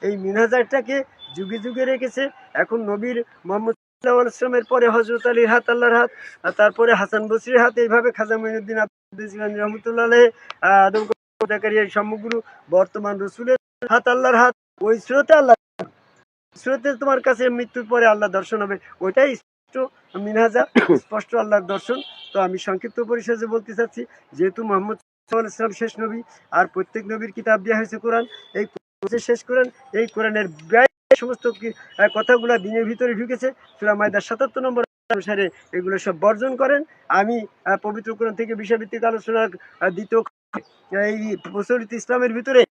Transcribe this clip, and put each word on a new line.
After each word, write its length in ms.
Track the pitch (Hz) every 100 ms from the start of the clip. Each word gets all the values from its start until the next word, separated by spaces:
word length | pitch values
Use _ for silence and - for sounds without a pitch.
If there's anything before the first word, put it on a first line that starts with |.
এই 160 | 196 202
মিনহাজাটাকে 840 | 190 202 226 247 233 269 233 277 262 _ - 151
যুগে 220 | 190 226
যুগে 280 | 233 240 262
রেখেছে। 440 | 262 254 254 277 - -
এখন 280 | 143 185 233
নবীর 420 | 208 208 240 226 233 _ 170
মুহাম্মদ 300 | 202 220 226
সাল্লাল্লাহু 520 | _ _ - 247 240
আলাইহি 280 | - 254 247
ওয়াসাল্লামের 80 | 233
পরে 200 | 247 233
হজরত 380 | 226 220 233 240
আলীর 200 | 233 226
হাত, 220 | 240 233
আল্লাহর 260 | 240 240 233
হাত, 160 | 240 - - -
আর 80 | 175
তারপরে 420 | 180 208 226 233
হাসান 340 | 202 196 214 220
বসরির 340 | 226 240 247
হাত, 160 | 240 233
এইভাবে 340 | 233 233 240
খাজা 260 | 208 220 220
মঈনুদ্দিন 400 | 220 220 202 220
আব্দুল 500 | 214 _ _ 196 214
জিলানী 280 | 202 208 208
রহমতুল্লাহ 500 | 208 214 233 233 233
আলাইহি, 220 | 240 240 - - -
আহ, 260 | 180 196 196
আদম 180 | 214 214 214 _ _ 214
জাকারিয়া 400 | 214 214 214 202
সমগ্র 520 | 208 208 220 226 226 - - _
বর্তমান 500 | 180 190 220 202 202
রসুলের 380 | 196 - 240 254 - _ 240
হাত, 180 | 233 247
আল্লাহর 280 | 254 254 233
হাত, 200 | 247 - _ _
ওই 180 | 208 226
স্রোতে 340 | - 269 277
আল্লাহ, 220 | 311 262 233 _ - - _ _ _ _ _ _ -
স্রোতে 400 | 247 269 277 240
তোমার 260 | 277 262
কাছে 280 | 262 233 254
মৃত্যুর 360 | 240 240 247 214
পরে 180 | 240 233
আল্লাহ 220 | 214 208
দর্শন 320 | 190 185 220
হবে, 160 | 202 196 - -
ওইটাই 340 | 185 220 277 233
স্পষ্ট 420 | _ _ _ 262 262 _ _ 190
মিনহাজা, 480 | 202 214 226 226 - 240 208 143
স্পষ্ট 380 | - 214 - 233
আল্লাহর 280 | 214 208
দর্শন। 380 | 175 196 - 262 - - -
তো 60 | 202
আমি 180 | 185 185
সংক্ষিপ্ত 440 | - 185 233 240
পরিসরে 460 | 226 233 208 233 220
বলতে 280 | 226 214 208
চাচ্ছি, 300 | 226 233 - _ _
যেহেতু 300 | 139 185 190
মুহাম্মদ 340 | 220 196 208 220
সাল্লাল্লাহু 420 | _ _ _ 226
আলাইহি 240 | 214 -
ওয়াসাল্লাম 80 | 226
শেষ 280 | 185 226 214
নবী, 220 | 226 226 - _ _
আর 160 | 160 185
প্রত্যেক 380 | 190 185 220 196
নবীর 260 | 220 220
কিতাব 300 | 226 220 214
দেওয়া 160 | 196 220
হয়েছে 200 | 220 214
কোরআন, 280 | 233 233 240 - -
এই 120 | 190 214
কোরআন 520 | - - _ 196 226
শেষ 260 | - 240
কোরআন, 560 | - 254 254 - - 202
এই 80 | 226
কোরআনের 400 | 214 220 214 196
ব্যয় 380 | 151 160 220 262 - _ 262
সমস্ত 300 | 240 247 240
কি, 220 | 202 226
আহ, 380 | - - - 208 214
কথাগুলা 420 | 220 247 233 233
দিনের 280 | 190 226 226
ভিতরে 280 | 233 247
ঢুকেছে। 380 | 214 240 247 262 262 _ _
সূরা 160 | 208 208
মায়েদার 260 | 208 202
সাতাত্তর 400 | - 226 269 262
নম্বর 220 | 254 240 233 _ _
অনুসারে 360 | 214 185 202 185 - _
এগুলো 240 | 180 185 190
সব 220 | 208 165
বর্জন 360 | 202 214 262 254
করেন। 280 | 269 285 302 _ -
আমি, 360 | 185 214 240 208 _ 185
আহ, 120 | 190
পবিত্র 380 | 214 214 220 220
কোরআন 200 | 226 214
থেকে 200 | 226 220
বিষয়ভিত্তিক 480 | 202 226 214 226
আলোচনার, 460 | 226 226 220 226 220 - - _
আহ, 100 | 185
দ্বিতীয়, 320 | 180 208 226 220 - _ - - _ _ 196 208
এই 320 | 214 214 196 170
প্রচলিত 420 | 196 196 247 220
ইসলামের 400 | 233 - 247 247
ভিতরে 300 | 226 247 254 214